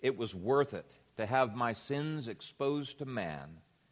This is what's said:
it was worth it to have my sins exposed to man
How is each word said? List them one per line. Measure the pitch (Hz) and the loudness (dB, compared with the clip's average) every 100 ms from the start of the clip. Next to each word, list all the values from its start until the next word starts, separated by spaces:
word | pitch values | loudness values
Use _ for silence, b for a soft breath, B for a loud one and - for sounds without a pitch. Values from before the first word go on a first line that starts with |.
it | 127 107 | 0 2
was | 113 92 | -2 -2
worth | 98 139 143 | 4 4 4
it | 90 - - _ - | 0 -10 -20 _ -6
to | 107 | 2
have | 131 127 113 | 4 4 2
my | 117 | 0
sins | 110 - 143 151 156 117 | 0 -2 -2 -2 -4 -4
exposed | 101 - - 139 147 139 - | -8 -10 -2 0 0 -4 -8
to | 139 | -6
man | 120 87 76 71 82 _ _ b | -4 -4 -6 -10 -16 _ _ b